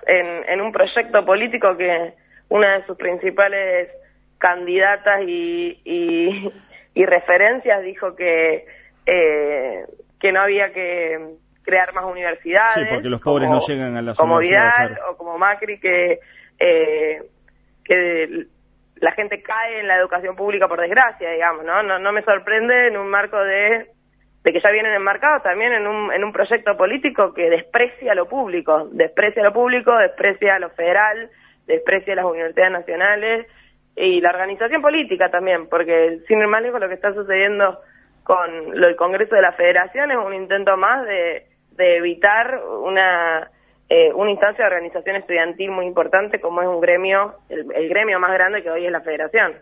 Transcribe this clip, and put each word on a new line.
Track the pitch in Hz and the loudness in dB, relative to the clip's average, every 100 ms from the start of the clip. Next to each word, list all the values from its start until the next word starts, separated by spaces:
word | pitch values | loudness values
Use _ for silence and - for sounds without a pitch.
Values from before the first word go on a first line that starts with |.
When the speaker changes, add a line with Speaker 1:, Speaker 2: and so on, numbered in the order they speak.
| - | 0
Speaker 1:
en, | 180 175 170 - | 2 2 -6 -4
en | 185 | -4
un | 196 | -2
proyecto | 190 190 233 233 220 | 0 0 0 0 0
político | 180 196 233 233 202 175 | 2 0 0 0 0 0
que | 180 170 170 _ _ _ - | -2 -2 -4 _ _ _ -2
una | 208 202 196 | 2 2 2
de | 190 | -4
sus | 180 | -8
principales | 180 180 185 190 196 196 190 180 175 - _ _ _ - | -6 -4 -4 0 0 0 -2 -2 -4 -12 _ _ _ 0
candidatas | 180 180 175 185 196 202 208 196 185 | 0 0 -2 2 2 2 0 0 -2
y, | 175 170 170 175 - | -4 -4 -6 -6 -10
y, | - 175 170 170 170 196 196 - _ - _ | -8 -4 -2 0 -2 -2 -10 -12 _ -20 _
y | - 185 | 0 4
referencias | 175 175 180 208 254 240 202 | 2 4 4 4 2 0 0
dijo | 190 196 190 | -2 -8 -8
que, | 185 180 165 160 160 - - _ _ - | -4 -2 2 2 0 -6 -20 _ _ -2
eh, | 180 160 151 147 143 127 95 - - - - | 2 2 2 -2 -2 -6 -8 -14 -20 -20 -4
que | 190 | 0
no | 190 | 2
había | 202 202 196 | 2 0 -2
que | 185 180 175 165 160 160 160 _ _ | -4 -6 -4 -6 -6 -10 -20 _ _
crear | - 185 180 | -2 0 0
más | 185 | -2
universidades, | 185 180 175 165 165 190 226 220 220 | -8 -6 -6 -6 0 2 2 0 -2
Speaker 2:
Sí, | |
porque | - 123 | -4 -4
los | 120 | -4
pobres | 147 143 143 | 0 0 2
Speaker 1:
como, | 147 | 0
Speaker 2:
no | 147 | 0
llegan | 135 127 117 | -4 -4 -6
a | |
las | 117 113 | -6 0
Speaker 1:
como | 160 165 | 2 2
Speaker 2:
universidades, | 175 196 233 240 | 4 4 4 2
Speaker 1:
Vidal | 247 208 | 0 -4
Speaker 2:
claro. | 175 | -10
Speaker 1:
o | 175 | -10
como | 170 170 | -10 -2
Macri, | 196 202 214 202 | -2 -2 -8 -6
que, | 185 180 175 170 _ - - - | -2 0 0 -2 _ -20 -18 0
eh, | 175 165 156 156 156 156 - _ _ _ _ _ | 2 4 2 0 -2 -6 -12 _ _ _ _ _
que | - 180 175 165 160 170 170 _ _ _ _ - | 0 0 0 -2 -4 -6 -12 _ _ _ _ -2
la | 170 | -2
gente | - 208 202 | 0 -6 -8
cae | - 220 226 220 | -6 -6 -6 -6
en | 202 | 0
la | 185 | 0
educación | 185 180 185 185 | 0 -2 -6 -6
pública | 202 202 185 | -4 0 0
por | 170 | 0
desgracia, | 175 226 240 - 170 | 0 2 2 0 -6
digamos, | 165 170 156 | -2 -2 -2
¿no? | 160 190 | -2 -2
No, | 202 185 | 0 -2
no | 196 | -2
me | 208 | -2
sorprende | 214 196 202 220 233 247 240 | 0 0 2 0 2 4 2
en | 208 | 0
un | 196 | -2
marco | 202 208 208 | -2 0 -2
de, | 196 196 208 226 - _ _ _ _ _ | 0 0 0 0 -4 _ _ _ _ _
de | 170 | 0
que | 165 | 2
ya | 202 | 2
vienen | 214 220 | 2 0
enmarcados | 202 196 202 285 285 | 0 -2 0 2 2
también | 196 185 240 | 0 -2 0
en | 226 208 | 0 -2
un, | 214 208 | -4 -4
en | 185 | -4
un | 208 | -4
proyecto | - 208 226 214 202 | -2 0 0 0 0
político | 190 269 285 226 190 | 0 0 -4 0 0
que | 175 170 | 2 2
desprecia | 165 - 233 247 - 247 | 2 0 0 0 -2 -2
lo | 190 175 | 0 0
público, | 269 214 175 160 156 151 | -4 -4 -4 2 0 0
desprecia | - 156 - 208 220 | -2 0 2 0 2
lo | 202 | 2
público, | 208 247 247 240 233 | 4 2 2 4 4
desprecia | 185 - 196 196 202 190 | 4 2 -2 2 2 2
lo | 170 | -2
federal, | - 170 196 214 220 226 _ _ _ - | -4 0 2 2 -2 -10 _ _ _ -2
desprecia | 160 - 190 190 | -2 2 -2 0
las | 190 | -2
universidades | 180 165 165 - 185 | -2 -2 -4 2 2
nacionales | 180 175 170 196 208 220 226 233 _ _ _ _ | 0 -6 -2 0 0 -2 -4 -6 _ _ _ _
y | - 185 180 | -2 0 2
la | 175 | 2
organización | 180 190 196 233 311 | 0 -4 -4 -2 2
política | 294 311 233 185 180 | 2 0 -2 0 0
también, | 180 185 170 160 | 0 0 -2 -2
porque | 170 165 165 165 165 165 | -2 2 2 2 -2 0
sin | 214 | 2
ir | 208 | 2
más | 220 | 0
lejos | 240 240 | -2 -4
lo | 190 | -6
que | |
está | 185 202 | -4 -6
sucediendo | 202 196 190 202 202 196 185 _ _ _ _ | -4 -2 0 0 2 0 0 _ _ _ _
con | - 185 170 165 156 - | -2 0 0 -6 -8 2
lo | 175 | 2
del | 170 | 4
Congreso | 175 196 214 | -2 0 2
de | 208 | 4
la | 180 | 4
Federación | 175 175 180 185 269 294 | 4 2 4 0 -2 -2
es | 247 | -2
un | 196 | -4
intento | 190 185 196 196 190 | -8 -4 -2 2 2
más | 202 262 233 | 2 0 -2
de, | 190 170 156 _ _ _ | -4 -4 -6 _ _ _
de | - 180 170 | 0 2 4
evitar | 175 170 202 214 240 262 87 202 | 0 2 2 4 0 -4 -8 -8
una, | 160 190 185 175 165 160 - _ _ _ - | -2 2 2 2 0 -2 -6 _ _ _ 0
eh, | 165 160 | 4 4
una | - 208 | 4 -2
instancia | 202 202 208 | 2 0 2
de | 208 | 0
organización | 180 170 175 190 196 | 0 -6 -10 -6 -8
estudiantil | 196 170 165 175 190 | -4 -2 -2 -4 -6
muy | 185 180 | -4 -4
importante | 175 165 190 208 208 | -2 0 0 0 -4
como | 170 175 | -4 -2
es | 180 | -2
un | 170 | 0
gremio, | 175 175 190 196 208 - - | 2 2 2 0 0 -8 -14
el, | 156 147 | -12 -8
el | - 160 | -6 -2
gremio | 190 220 185 | 0 0 0
más | 180 | 0
grande | 185 185 208 | 2 0 -2
que | 175 | -4
hoy | 165 175 | -4 -4
es | |
la | 165 | -6
Federación. | 165 151 156 220 180 - | -6 -6 -2 0 0 -4